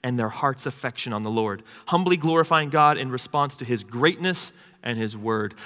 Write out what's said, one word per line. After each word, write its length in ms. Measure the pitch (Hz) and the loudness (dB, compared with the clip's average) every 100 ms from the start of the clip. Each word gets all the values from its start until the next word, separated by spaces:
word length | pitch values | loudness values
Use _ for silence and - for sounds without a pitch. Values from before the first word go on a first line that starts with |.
and 160 | 127 123 | -4 -2
their 100 | 110 | -2
heart's 380 | - 139 131 139 | 0 -2 -2 -6
affection 480 | - 127 - 127 | -6 -8 -6 -6
on 80 | 107 | -4
the 80 | 107 | -2
Lord, 320 | 113 107 98 - - - | 0 0 -4 -12 -18 0
humbly 320 | 175 180 180 | 2 4 2
glorifying 500 | 160 165 160 160 147 | 4 2 4 2 2
God 300 | 151 147 147 | 4 4 4
in 120 | 131 | -2
response 460 | 127 - 147 143 - | -6 -2 0 -2 -4
to 80 | |
his 180 | 120 117 | -4 -4
greatness 680 | 98 120 156 - 185 180 - - - _ | -4 2 2 2 -2 -2 -6 -12 -20 _
and 160 | 120 113 | -6 -4
his 180 | 110 107 | -4 -4
word." 380 | 110 110 104 - | -4 -2 -4 -8